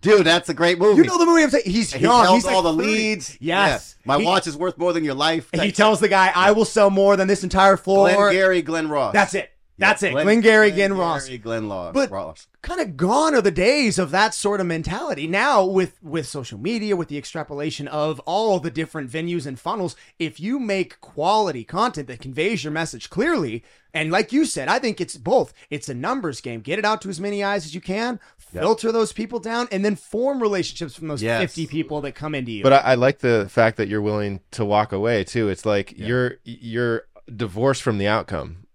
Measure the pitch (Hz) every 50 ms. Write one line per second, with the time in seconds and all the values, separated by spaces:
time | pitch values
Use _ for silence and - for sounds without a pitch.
0 | - 202 214 208 175 160 165 170 170 - 156 139 170 175 180 170 185 214 202 269
1 | 339 370 370 349 339 330 339 330 311 277 254 285 233 185 180 233 214 - - 131
2 | - - 240 247 220 180 185 240 - 185 190 190 170 170 156 160 190 214 214 220
3 | 220 214 214 185 127 - - _ - 160 165 190 202 170 131 120 - - - _
4 | _ 131 139 147 156 170 185 185 - 170 143 147 175 185 175 - 170 180 170 170
5 | 156 147 135 135 147 160 165 165 - _ - 160 156 - 190 - 208 214 220 196
6 | 214 202 196 190 190 190 - 180 185 202 214 220 220 - - 220 208 202 196 190
7 | 196 196 202 185 190 190 202 - 185 180 - 190 190 196 196 - - 190 196 196
8 | 196 180 185 202 202 202 190 190 190 190 185 180 156 139 160 165 156 156 151 143
9 | 131 196 - 208 202 - - 190 - - _ _ _ _ _ - 185 196 208 -
10 | 202 180 127 139 156 196 214 233 202 220 220 220 214 208 185 185 196 196 196 190
11 | 180 170 160 143 131 131 127 120 104 113 113 113 110 104 101 92 87 85 82 269
12 | 277 233 98 95 90 80 80 - - _ _ _ - - 349 359 311 208 151 131
13 | 165 185 226 285 311 320 302 254 185 202 165 156 180 220 277 302 269 220 175 -
14 | 185 139 151 185 214 220 - - - 202 208 196 185 175 165 160 160 - 180 220
15 | 330 311 214 143 147 160 175 196 233 285 277 214 190 185 190 190 185 175 _ _
16 | _ 160 139 165 143 - - 147 123 - - 98 117 185 233 226 208 208 202 175
17 | 165 - 143 143 131 - - 165 151 - 151 143 147 160 151 - 143 139 139 151
18 | 151 156 156 127 - - 170 202 220 220 196 180 131 165 131 156 160 156 - 160
19 | 139 123 117 160 160 175 175 170 131 147 131 120 _ 160 - 220 180 160 - _
20 | - _ _ _ 165 156 - - 160 208 254 285 247 214 196 190 180 - - _
21 | - - _ - 151 180 208 214 214 180 143 123 110 - - 180 226 247 - 151
22 | 139 123 127 117 - 135 131 147 160 202 233 170 123 156 151 156 165 151 - 117
23 | - - - 170 240 330 339 254 165 120 107 120 _ _ _ _ _ _ _ 156
24 | 156 156 165 202 220 - 240 285 320 247 - 156 131 143 196 254 - 233 196 -
25 | 175 - - 151 117 - - - 156 - _ _ - _ 147 143 - - 131 120
26 | 135 190 254 269 202 160 127 - - 131 117 113 104 135 160 214 208 208 220 214
27 | - 190 190 156 190 202 208 202 202 196 202 202 151 156 147 180 - - 185 214
28 | 226 247 247 - _ _ _ _ - _ - - 156 196 220 220 - 226 226 233
29 | 220 208 - - 220 202 240 233 165 220 226 240 240 240 208 190 196 214 208 -
30 | - - - 214 247 269 277 262 233 214 202 190 165 - - - 170 147 - -
31 | 156 156 147 127 107 113 117 113 113 - - 165 160 147 139 160 156 - 151 147
32 | 139 139 131 - 147 156 151 139 127 117 113 104 98 131 135 139 - 127 131 120
33 | 123 135 143 _ - 123 120 110 101 95 - - 113 110 107 - 110 98 104 107
34 | 104 104 104 104 104 101 98 92 _ _ - - 113 101 104 104 107 110 - 95
35 | 104 117 120 104 95 - - 120 113 104 95 - - 107 104 101 98 - - -
36 | 107 107 120 127 127 123 - _ _ - 117 - - 117 110 117 123 120 117 113
37 | - _ _ - _ - 117 101 120 101 87 107 120 139 135 - - 131 110 101
38 | 98 104 107 110 92 - 98 80 69 71 82 92 - _